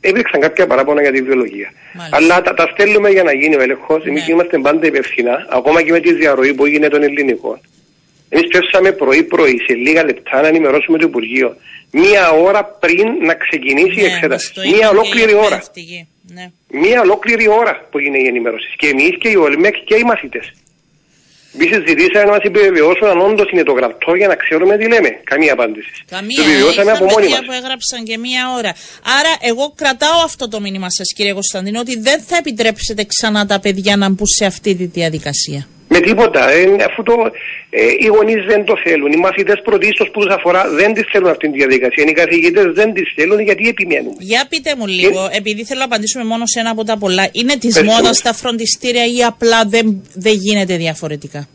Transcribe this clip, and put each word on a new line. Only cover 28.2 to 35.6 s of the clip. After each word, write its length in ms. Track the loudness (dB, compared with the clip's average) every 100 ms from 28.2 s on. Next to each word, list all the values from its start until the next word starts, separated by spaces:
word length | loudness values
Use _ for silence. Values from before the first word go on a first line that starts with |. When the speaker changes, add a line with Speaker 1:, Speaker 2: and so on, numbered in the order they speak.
| -6 -4 -4 -4
Speaker 2:
ώρα. 160 | -6 -8 -16 -14 -2 0
Άρα, 140 | 2 0
εγώ 320 | -2 -2 -4 -4
κρατάω 440 | -4 -2 0 2
αυτό 240 | 0 -4 -10
το 140 | -8
μήνυμα 280 | -8 -6 -6
σας, 220 | -6 -8
κύριε 200 | -4 -4
Κωνσταντίνο, 460 | -2 -6 -6 -6 -6
ότι 200 | -6 -4
δεν 220 | -2 -2 -2
θα 100 | -4
επιτρέψετε 640 | -4 -2 -2 -2 -8 -6
ξανά 420 | -4 -4 -2 -2 0
τα 140 | -2
παιδιά 360 | -2 -2 0 0
να 120 | 0
μπουν 180 | 0 0
σε 180 | 0 -2
αυτή 300 | -2 -4 -4
τη 100 | -4
διαδικασία. 840 | -4 -4 -4 -8 -6 -6 -8